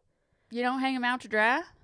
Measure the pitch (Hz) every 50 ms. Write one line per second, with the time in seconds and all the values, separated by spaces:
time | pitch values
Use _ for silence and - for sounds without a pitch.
0 | _ _ _ _ _ _ _ _ _ - 233 240 247 247 262 269 262 269 262 254
1 | 240 240 254 247 - 202 220 214 214 233 254 311 349 - - _